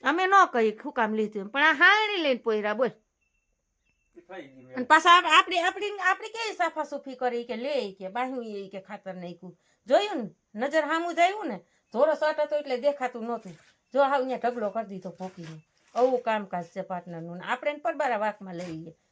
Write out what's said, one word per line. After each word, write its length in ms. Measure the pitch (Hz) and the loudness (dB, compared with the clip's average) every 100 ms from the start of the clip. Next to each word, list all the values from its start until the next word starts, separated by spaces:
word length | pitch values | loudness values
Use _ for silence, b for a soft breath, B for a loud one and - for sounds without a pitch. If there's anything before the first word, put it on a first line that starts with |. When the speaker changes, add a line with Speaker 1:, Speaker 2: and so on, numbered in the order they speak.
Speaker 1:
અમે 240 | 254 320 370 | -2 0 4
ન 80 | 392 370 | 6 6
કહી 180 | 247 220 214 | 4 0 -2
શું 100 | 294 | -6
કામ 220 | 269 214 214 | -2 -2 0
લીધું 280 | 214 214 | -2 -4
એમ, 60 | 196 | -6
પણ 140 | 269 | 2
આ 100 | 311 | 4
હાવીણી 500 | 285 359 415 427 403 | 6 6 6 2 0
લઈને 180 | 302 254 | 0 0
પોયરા, 340 | 240 214 208 214 | 0 0 0 0
બોલ. 120 | 247 | -2
Speaker 2:
એ 40 | |
થઈ 1600 | - _ _ _ _ _ _ _ _ _ _ _ - - 370 147 | -2 _ _ _ _ _ _ _ _ _ _ _ -20 -18 -16 -16
ગયું 220 | - 254 | -20 -12
એમ. 60 | 262 | -8
Speaker 1:
અને 80 | 247 | 4
પાછા 320 | 311 339 339 | 6 8 8
આપ-, 160 | 339 320 | 8 6
આપણી, 200 | 381 359 | 6 2
આપણી, 400 | 349 381 403 403 | 0 0 -4 -2
આપણી 300 | 359 381 440 | 0 0 -4
કેવી 280 | 453 453 349 | -8 -6 -2
સાફાસૂફી 600 | 330 311 294 285 277 254 | -2 -2 -6 -8 -12 -4
કરી 280 | 247 240 233 | -4 -2 -6
કે 120 | 220 | -6
લે 180 | 254 285 | -4 -4
ઈ 140 | 208 | -4
કે, 160 | 190 185 | -8 -8
બાહું 360 | 214 254 262 226 | -6 -4 -6 -8
ઈ 240 | 202 196 | -10 -10
કે 120 | 196 | -14
ખાતર 340 | 190 202 190 185 | -14 -14 -12 -12
નાખ્યું. 440 | 175 170 180 165 _ _ - | -12 -12 -18 -20 _ _ 0
જોયું 360 | 294 415 349 202 - _ 208 | 2 2 -4 -8 -12 _ -6
ને, 120 | 269 | -2
નજર 180 | 311 294 | 0 0
સામું 300 | 320 339 320 | -2 -2 2
જ 40 | |
આવ્યું 300 | 349 415 349 | 0 0 -6
ને, 100 | 190 - _ _ | -8 -12 _ _
ધોરો 220 | 220 302 294 | 2 2 2
શર્ટ 260 | 302 302 | 0 0
હતો 160 | 294 294 | -2 -2
એટલે 220 | 285 247 | -4 -2
દેખાતું 460 | 285 285 254 247 220 | -2 -2 -4 -6 -6
નહોતું. 280 | 233 196 160 _ _ _ 262 | -8 -10 -20 _ _ _ 0
જો 60 | |
હાવ 100 | 269 | 2
અહીંયા 260 | 269 262 240 | 2 -2 -2
ઢગલો 320 | 233 240 208 | -4 -2 -4
કરી 140 | 220 202 | -6 -8
દીધો 260 | 190 185 | -10 -14
ભોંકીને. 460 | - 185 185 160 160 - _ _ - | -12 -12 -12 -16 -16 -20 _ _ 0
આવું 280 | 254 247 | 2 2
કામકાજ 420 | 240 214 202 180 170 | 0 -2 -4 -8 -8
છે 180 | 196 | -10
પાર્ટનરનું. 560 | 185 180 175 165 170 175 | -8 -10 -10 -12 -12 -10
ને 60 | 170 | -6
આપણે 260 | 233 294 | -4 -4
એને 100 | 294 | -4
પરબારા 380 | 330 294 285 220 | -4 -2 -2 0
વાંકમાં 380 | 208 208 190 175 | -2 -4 -10 -10
લઈ 100 | 180 | -10
લઈએ. 260 | 160 165 - _ | -10 -14 -18 _